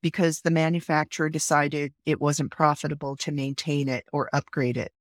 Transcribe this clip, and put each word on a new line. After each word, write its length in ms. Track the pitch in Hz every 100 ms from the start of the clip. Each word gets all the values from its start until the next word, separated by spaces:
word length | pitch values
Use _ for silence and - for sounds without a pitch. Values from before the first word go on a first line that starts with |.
because 420 | 170 - 170 160
the 80 | 175
manufacturer 760 | 165 160 170 - 156 151 - 156
decided 640 | 156 - 147 143 147 143 _ -
it 140 | 151
wasn't 320 | 147 143 143
profitable 640 | - 156 147 147 147 139 139
to 160 | -
maintain 560 | 147 135 139 - 147 139
it 160 | 127 -
or 180 | 147 135
upgrade 440 | 139 - - 127 123
it. 160 | - _